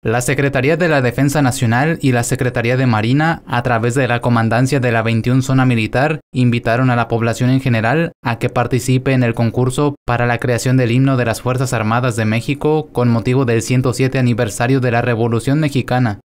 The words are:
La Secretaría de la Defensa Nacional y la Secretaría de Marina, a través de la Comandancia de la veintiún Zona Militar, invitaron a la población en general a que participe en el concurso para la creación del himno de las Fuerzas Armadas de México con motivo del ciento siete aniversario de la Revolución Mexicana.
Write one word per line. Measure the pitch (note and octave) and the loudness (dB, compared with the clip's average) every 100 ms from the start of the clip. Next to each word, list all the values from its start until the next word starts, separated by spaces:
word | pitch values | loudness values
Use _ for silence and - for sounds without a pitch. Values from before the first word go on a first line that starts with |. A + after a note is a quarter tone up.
La | - A#2+ | 0 -2
Secretaría | B2+ C#3 C#3 C#3 B2+ E3 | 0 0 0 0 0 0
de | E3+ | 2
la | D3 | 2
Defensa | B2 - C#3 D#3 | 0 0 0 2
Nacional | C3+ - A#2+ A#2 D3+ E3 | 0 0 0 2 0 0
y | C#3 | 0
la | B2 | 0
Secretaría | A2+ - B2+ B2 A#2 B2+ | 0 -2 -2 -2 -2 0
de | C3 | 2
Marina, | A2 A2 C3+ D#3 D#3+ - | 2 2 2 0 -2 -4
a | B2 | -4
través | A#2+ A#2 A#2+ A#2+ | 0 0 0 0
de | B2+ | 0
la | A#2+ | 0
Comandancia | B2+ A#2 A2+ A2+ C3 C#3 | 0 0 2 2 2 0
de | B2 | 0
la | A2+ | 0
veintiún | A2+ A2+ A2 C3 | 0 0 2 0
Zona | C3 C3 B2+ | 2 2 2
Militar, | A#2+ A2 B2 C#3+ D#3 _ | 2 0 0 0 -2 _
invitaron | - B2 A#2+ A#2 A#2 C3 | 0 2 2 0 0 2
a | A#2+ | 0
la | A#2 | 0
población | A#2 A2+ A2 B2 | 0 -2 0 2
en | C3 | 2
general | C3 A#2 A2 D3 E3 - | 2 0 0 0 -2 -4
a | - A2+ | -6 -4
que | B2 | -2
participe | B2+ A#2+ B2+ - C3 B2+ | -2 0 -2 0 0 2
en | C3 | 0
el | B2 | 0
concurso | A#2 A#2 A2 B2+ B2+ D3 D3 - | 0 -2 0 -2 0 -2 -4 -6
para | A#2+ A#2+ | -2 0
la | A#2+ | -2
creación | - A#2 - C3 | -2 -2 2 2
del | B2 | 2
himno | B2 C3+ C3+ | 2 2 2
de | A#2 | 0
las | G#2+ | -2
Fuerzas | A#2+ B2+ C3 | -2 -2 -2
Armadas | A#2+ G#2+ A#2 B2+ A2+ | -2 0 0 -2 -2
de | |
México | G#2+ A2+ A2+ C#3+ D3+ D#3 D3+ | 0 -2 -2 -2 0 0 -2
con | - A#2+ | -2 0
motivo | A#2 A2 B2+ | 2 0 0
del | B2 A#2 | 2 0
ciento | A2 B2+ B2+ | 0 0 0
siete | A#2 C3 C3 | 0 -2 0
aniversario | B2 A#2 A#2+ - A#2+ C3+ | 0 0 -2 -2 0 0
de | B2+ | 2
la | A#2 | 0
Revolución | A#2 A2+ A#2 A2+ B2 C#3+ | 0 0 0 0 0 0
Mexicana. | D#3 - - B2 B2 G#2 | 0 -2 -2 0 0 -4